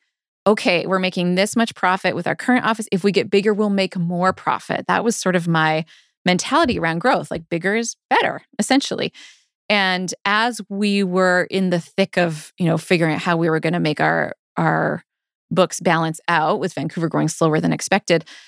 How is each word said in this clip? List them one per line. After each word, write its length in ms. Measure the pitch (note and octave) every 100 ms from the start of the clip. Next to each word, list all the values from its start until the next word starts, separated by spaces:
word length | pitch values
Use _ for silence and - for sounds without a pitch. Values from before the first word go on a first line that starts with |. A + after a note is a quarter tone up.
| _ _ _ _ F#3+
"Okay, 380 | G#3+ B3 F3 D3+
we're 140 | F#3
making 360 | F#3 F#3 F3 F3+
this 200 | G#3 A#3
much 200 | A3+ -
profit 400 | F3+ F#3+ F#3 C3
with 100 | E3+
our 80 | E3
current 300 | - B3 -
office. 220 | A3+ A3
If 120 | F#3+
we 80 | G3+
get 180 | F#3+ A2+
bigger, 240 | G3+ G#3
we'll 160 | G#3 G#3+
make 280 | G3 F#3+ F#3
more 340 | E3+ F3 F#3
profit." 540 | F#3+ - B2+ - - -
That 160 | F#3+
was 120 | A#3 -
sort 200 | F#3+ F3
of 120 | E3+
my 360 | D#3+ D#3 D#3 D#3+ - _ _
mentality 560 | F#3 F3+ - C#4+ D#4 F3
around 200 | E3 E3
growth, 300 | B3 F3+ D3+
like, 180 | E3 E3
"Bigger 260 | E3+ F#3 A3
is 200 | A#3 - -
better," 340 | A4 - - - -
essentially. 540 | - C4+ - - D3 - - - _ _ -
And 440 | G#3 F#3+ F#3 F#3 - G3
as 360 | G#3 A#3 A3+ F#3+
we 340 | G3 G#3 G3+
were 440 | F#3+ F3+ F#3 F3+ -
in 220 | F#3+ F#3
the 80 | F3
thick 380 | - - F#3+ -
of, 360 | F3 D#3 - -
you 80 | E3+
know, 100 | E3
figuring 380 | - F3 E3 D3+
out 60 |
how 140 | F3+ E3
we 120 | E3
were 100 | D#3+
gonna 200 | D#3+ F3
make 200 | D#3 D3+
our, 360 | D#3 E3 F3 - _ -
our 460 | D#3+ D#3+ D#3+ - - _ _ _ -
books 300 | E3+ F3 -
balance 400 | F3 E3 D#3+ D#3+ -
out 320 | E3+ D3+ F#3+
with 140 | E3+
Vancouver 360 | - D#3 - E3
growing 180 | D#3+ D#3
slower 320 | - D#3+ D#3
than 140 | E3+
expected, 500 | D#3 - F#3+ - E3 - -